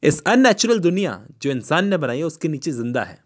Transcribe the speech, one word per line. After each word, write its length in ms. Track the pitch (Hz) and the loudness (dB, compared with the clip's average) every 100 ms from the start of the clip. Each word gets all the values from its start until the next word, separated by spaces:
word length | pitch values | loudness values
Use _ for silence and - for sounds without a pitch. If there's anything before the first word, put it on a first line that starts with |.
इस 180 | 170 151 | 2 2
अननेचुरल 560 | - 240 262 208 226 233 | 2 4 4 4 2 2
दुनिया 400 | 175 180 185 95 107 - | 2 0 -2 -6 -14 -8
जो 100 | 139 | -4
इंसान 360 | 131 110 156 202 | -4 -2 -2 0
ने 100 | 190 | 0
बनाई 200 | 139 123 | -2 -4
है 60 | |
उसके 240 | 165 156 165 | -6 -4 -6
नीचे 240 | 147 170 | -6 -6
जिंदा 320 | 127 117 123 | -6 -4 -4
है। 160 | 95 82 | -6 -12